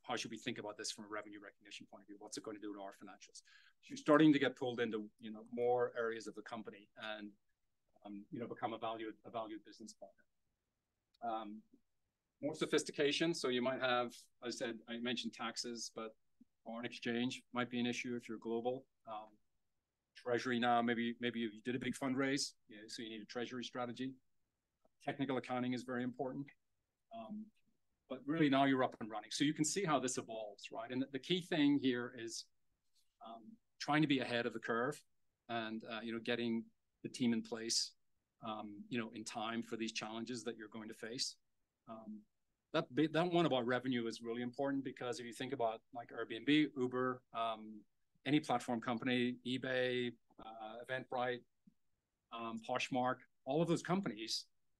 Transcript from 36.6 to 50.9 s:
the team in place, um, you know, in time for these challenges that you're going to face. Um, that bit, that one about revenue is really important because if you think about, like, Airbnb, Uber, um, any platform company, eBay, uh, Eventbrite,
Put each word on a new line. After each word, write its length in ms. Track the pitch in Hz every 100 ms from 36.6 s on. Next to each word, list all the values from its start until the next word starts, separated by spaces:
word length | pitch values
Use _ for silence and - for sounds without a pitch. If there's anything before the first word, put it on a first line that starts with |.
| 113 _ _ _
the 60 | 113
team 240 | - 120
in 100 | 113
place, 500 | 110 113 113 - - - _ _ _ _ 113
um, 360 | 107 107 104 107
you 100 | 123
know, 120 | 113
in 100 | 120
time 380 | 110 120 110 117
for 140 | 117 110
these 160 | 113
challenges 500 | - 107 113 117 123
that 120 | 117 110
you're 120 | 107
going 200 | 113 110
to 60 |
face. 420 | 110 110 127 - - _ _ _ _ -
Um, 320 | 113 110 107 - _ _ _ _
that 200 | 160 165
bit, 180 | 127 156
that 180 | 151 180
one 160 | 170 160
about 200 | 127 120
revenue 400 | 123 131 123 113
is 160 | 113
really 200 | 117 117
important 420 | 123 120 139 139
because 360 | 131 - 127 120
if 60 | 120
you 60 |
think 180 | 107 127
about, 280 | 131 113 110 _
like, 160 | 120 117
Airbnb, 580 | 127 113 113 117 147 151 135
Uber, 440 | 123 127 127 127 _
um, 460 | 117 113 110 110 107 - _ _ _ 135
any 140 | 147
platform 400 | 151 123 - 117
company, 560 | 127 117 127 123 123 123 123
eBay, 640 | 127 131 127 127 123 123 120 _ -
uh, 440 | 113 113 110 113
Eventbrite, 540 | 123